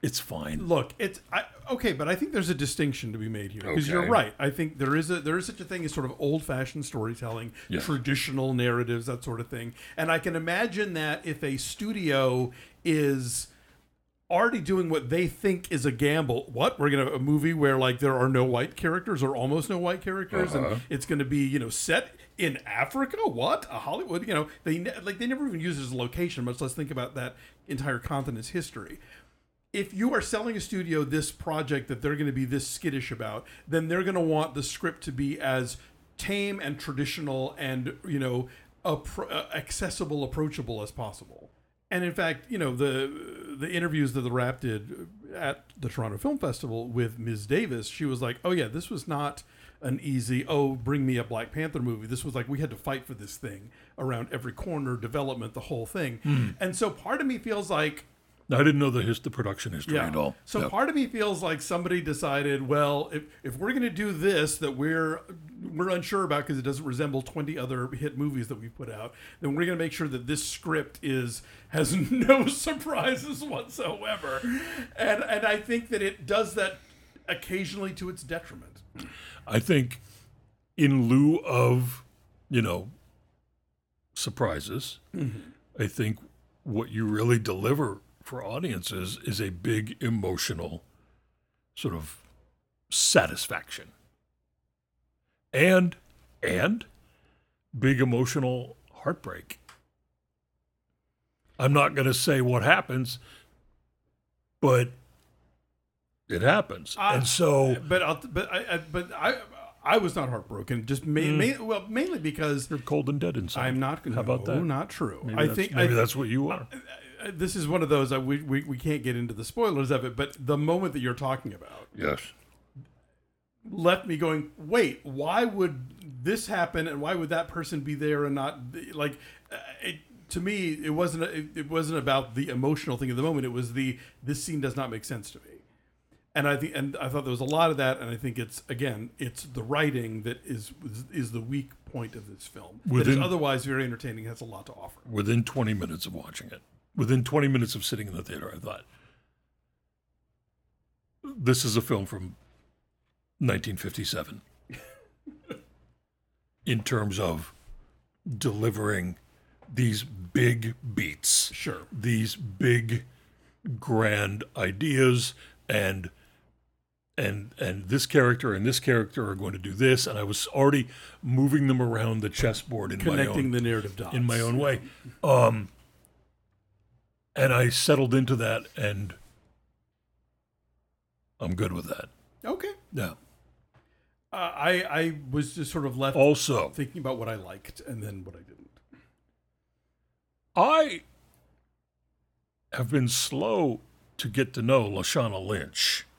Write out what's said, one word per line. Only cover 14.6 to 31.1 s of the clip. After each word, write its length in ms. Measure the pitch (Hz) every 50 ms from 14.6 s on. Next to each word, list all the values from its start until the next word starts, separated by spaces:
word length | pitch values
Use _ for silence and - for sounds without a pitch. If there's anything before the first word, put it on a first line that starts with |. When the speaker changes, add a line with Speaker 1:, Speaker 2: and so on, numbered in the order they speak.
Speaker 2:
doing 280 | 160 156 190 185 180 165
what 200 | 156 151 135 123
they 200 | 147 170 180 170
think 420 | - - - 202 190 175 180 -
is 160 | 180 147 120
a 60 | 143 123
gamble, 560 | 113 143 143 147 160 156 131 113 120 143 - 131
what? 280 | 117 139 233 254 -
We're 100 | 143 147
gonna, 200 | 139 139 131 131 -
a 60 | 131
movie 340 | 127 143 147 151 147 160 165
where, 220 | 160 143 139 135 131
like, 220 | 131 127 127 120
there 160 | 143 139 135
are 120 | 127 123 131
no 160 | 131 127 123
white 300 | 131 123 120 127 165 -
characters 460 | - - 170 160 185 180 - 202 143 131
or 140 | 131 139
almost 340 | 123 120 135 143 160 151 -
no 80 | 202 180
white 220 | 175 175 180 185
characters, 540 | - 190 185 190 190 - - 185 180 175 151
Speaker 1:
Uh-huh. 120 | 143 131 -
Speaker 2:
and 140 | 104 117 123 -
it's 160 | 156 139 -
gonna 180 | - 165 147 143
be, 220 | 131 131 143 139
you 120 | 135 135 143
know, 80 | 120 113
set 480 | 110 - - - 160 214 - - - - - - _ -
in 200 | 196 160 135 - -
Africa? 520 | - 101 107 131 - - 262 277 269 - - 453
What? 420 | 370 131 117 123 160 285 320 - -
A 80 | - -
Hollywood? 460 | - 139 151 180 381 247 170 175 -
You 80 | 226 202
know, 140 | 151 151 151 - - -
they 140 | 170 156 170
ne-, 200 | 175 226 - 214 185
like, 160 | 202 202 185
they 80 | 233 240
never 180 | 262 262 294
even 140 | 269 196 165
use 180 | 156 175 165 143
it 40 | 135
as 100 | 123 127
a 40 |
location, 480 | 127 120 123 123 - 175 175 175 - 120
much 160 | 123 120 123
less 120 | 156 131 127
think 160 | - 156 131
about 240 | 147 131 123 131 -
that 220 | 135 123 127 - - - - - _ _ -
entire 300 | - 127 135 143 131 120
continent's 480 | 120 - 156 139 135 135 123 110 113 -
history. 500 | - 180 160 - - 113 101 - 101 - - - - - - _ _ _ _ _ _ _ _ _ _
If 200 | 208 196 196 -
you 180 | 190 220 247 294
are 60 | 226
selling 360 | - - - 214 220 240 226
a 40 | 208
studio 420 | - - - 190 180 165 160 156 151
this 260 | 135